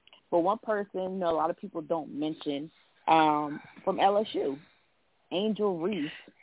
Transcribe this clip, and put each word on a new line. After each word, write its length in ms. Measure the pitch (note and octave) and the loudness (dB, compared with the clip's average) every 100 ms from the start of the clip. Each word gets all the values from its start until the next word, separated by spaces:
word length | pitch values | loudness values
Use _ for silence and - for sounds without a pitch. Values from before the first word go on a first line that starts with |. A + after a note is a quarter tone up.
| _ - _ | _ -20 _
But 100 | F3 | 2
one 180 | E3+ A3 | 2 0
person, 380 | - G#3 G3 F#3 | -2 -4 -4 -6
you 80 | F#3 | -6
know, 220 | F#3+ E3+ | -2 0
a 40 | D#3+ | 0
lot 100 | D#3+ | 0
of 80 | F3 | -4
people 240 | G3 E3+ | -8 -10
don't 320 | D3+ E3 C#3+ | -4 -4 -4
mention, 580 | C#3 D#3 D#3 D#3 C#3+ D#3+ - _ _ - | -6 -4 -4 -6 -6 -8 -14 _ _ 4
um, 520 | D#3+ D#3 D3+ D3 D3+ - - | 6 6 4 0 -6 -14 -6
from 160 | - G3 | -4 2
L 200 | F#3+ G3+ | 4 4
S 80 | A3 | 0
U, 260 | - C#3+ C#3 - _ _ _ _ _ _ | -2 -4 -4 -12 _ _ _ _ _ _
Angel 460 | E3 G#3+ G3+ G#3 E3+ | -2 -2 0 0 0
Reese. 320 | F3 G3 D3+ - - _ | -2 -2 -4 -8 -18 _